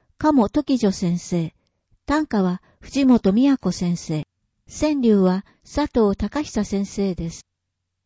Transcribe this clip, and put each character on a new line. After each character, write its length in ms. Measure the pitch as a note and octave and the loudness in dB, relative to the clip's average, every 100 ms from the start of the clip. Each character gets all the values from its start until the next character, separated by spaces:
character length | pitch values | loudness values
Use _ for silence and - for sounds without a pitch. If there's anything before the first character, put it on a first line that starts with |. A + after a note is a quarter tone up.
| _ - | _ -4
鴨 320 | D#4 C#4+ G#3 | 2 4 2
時 260 | D4+ C#4+ B3+ | 0 0 0
女 160 | G3+ | 0
先 280 | - F3 F3 | 0 -2 -2
生。 360 | - F3 D#3+ - _ _ _ _ - | -4 -4 -4 -10 _ _ _ _ -4
短 180 | D4 | -2
歌 200 | D4+ G#3+ | 0 0
は、 180 | F#3 F3+ _ _ | 0 -2 _ _
藤 240 | - C4+ C4 | -8 0 4
本 260 | A#3+ G3 | 4 4
美 160 | G#3 C#4 | 2 2
也 100 | C4+ | 2
子 140 | F#3 | -2
先 240 | - F3 F3 | -4 -2 -4
生。 320 | - D#3 - _ _ _ _ | -4 -8 -8 _ _ _ _
川 340 | - D4+ C#4+ | -4 -2 2
柳 200 | A#3 G3+ | 2 4
は、 240 | F#3 F#3 - _ | 4 0 -6 _
佐 200 | _ - | _ -4
藤 340 | D4 B3 G#3 G3+ | -2 2 2 0
孝 260 | G#3 D4 | -4 -6
久 220 | D4+ A3 G3+ | -6 -4 -4
先 200 | G3 G3+ | -4 -6
生 300 | - G3 E3+ | -4 -4 -4
で 140 | E3 | -8
す。 160 | - - _ _ _ _ _ | -12 -18 _ _ _ _ _